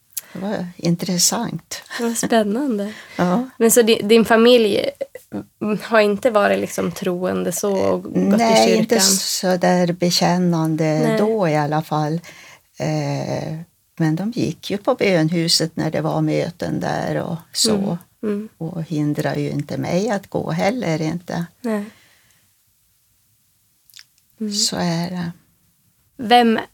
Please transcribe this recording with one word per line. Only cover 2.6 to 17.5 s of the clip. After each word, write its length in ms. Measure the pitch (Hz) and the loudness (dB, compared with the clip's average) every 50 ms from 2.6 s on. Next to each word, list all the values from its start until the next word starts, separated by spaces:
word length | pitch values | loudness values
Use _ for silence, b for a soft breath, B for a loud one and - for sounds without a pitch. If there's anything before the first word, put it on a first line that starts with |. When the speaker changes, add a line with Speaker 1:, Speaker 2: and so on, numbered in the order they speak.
| 302 277 220 202 202 208 214 - - | -2 -2 -2 -2 -4 -6 -10 -14 -18
Speaker 1:
<laughs> 120 | - - | -10 -4
Ja. 320 | - 175 180 185 233 254 262 - - | -2 0 2 2 0 -2 -2 -2 2
Speaker 2:
Men 120 | 226 226 | 2 4
så 120 | 226 247 | 6 6
di-, 180 | 220 214 202 - | 6 6 4 4
din 220 | - 208 233 226 214 | 4 6 6 6 6
familj 680 | - 233 220 226 240 247 240 220 202 - - - - - - - - - - - _ - - 202 - _ - 214 208 214 180 | 6 6 6 8 8 8 6 6 4 2 0 -2 -2 -4 -6 -8 -12 -12 -20 -16 _ -12 -12 -12 -12 _ -6 -4 -2 -2 -4
har 180 | - - 226 220 | -2 2 4 4
inte 300 | 208 208 208 202 - 262 | 4 4 2 2 0 2
varit 300 | 214 208 202 196 196 196 | 4 4 4 4 2 0
liksom 320 | 202 185 - - 190 180 | -2 -4 -4 -4 -4 -4
troende 600 | 165 - - 185 180 180 185 185 196 185 180 185 | -4 -4 -4 -4 -4 -2 -2 -2 -2 -2 -2 -4
så 240 | 175 - - 202 196 | -4 -2 -2 -2 0
och 260 | 190 196 196 185 180 | 0 0 0 0 0
gått 120 | 185 - - 185 185 196 196 220 | -2 -4 -2 0 2 4 4 4
Speaker 1:
Nej, 240 | 233 226 226 220 | 4 4 6 6
Speaker 2:
i 40 | 226 | 6
kyrkan? 120 | 226 226 220 | 6 4 2
Speaker 1:
inte 180 | 220 - 233 220 | 2 2 2 2
så 560 | 190 196 196 190 - - - - - 180 185 | 2 2 2 0 -2 -4 -4 -2 0 0 0
där 360 | 175 180 180 180 180 180 170 | 2 4 4 4 4 2 2
bekännande 920 | 175 180 180 175 170 - 180 170 175 180 180 175 170 160 160 160 160 160 165 156 151 156 156 226 | 0 0 0 0 0 2 2 2 2 2 2 2 2 2 0 0 0 0 0 0 2 2 2 2
Speaker 2:
Nej. 100 | 220 220 | 2 2
Speaker 1:
då 300 | 208 220 226 214 190 160 | 2 2 2 0 2 2
i 80 | 151 | 2
alla 260 | 151 147 147 151 156 | 0 0 0 0 -2
fall. 380 | 165 - 156 151 151 147 160 170 B B B B B B B B B _ _ - | -2 -2 -2 -2 0 -2 -2 -4 B B B B B B B B B _ _ -8
Eh, 800 | 143 151 156 151 143 143 143 139 139 135 135 127 - - 160 160 170 - _ _ _ _ _ | -6 -4 -2 -2 -2 -4 -4 -4 -4 -6 -6 -6 -6 -8 -8 -10 -12 -16 _ _ _ _ _
men 200 | - 165 156 156 | -2 0 0 0
de 140 | 165 190 220 | -2 -2 -4
gick 400 | 240 - 127 - 170 - - - | -4 -4 -4 -4 -4 -8 -8 -8
ju 80 | 190 202 | -8 -4
på 160 | - 285 254 | -2 -2 -2
bönhuset 840 | - - 208 185 165 156 160 175 170 165 170 175 - 160 165 - | 0 2 2 2 2 2 0 0 0 0 0 0 0 -2 -4 -4
när 140 | 170 151 160 | -4 -4 -4
det 100 | 165 - | -4 -4
var 200 | 151 156 151 156 | -4 -2 -2 -2
möten 600 | 156 151 151 151 - - 175 - 175 165 - - | 0 0 0 -2 -2 -4 -6 -8 -6 -6 -6 -4
där 360 | - - - - - - 151 151 | -4 -4 -4 -4 -4 -4 -4 -4
och 140 | - - 175 160 - _ | -6 -6 -8 -10 -12 _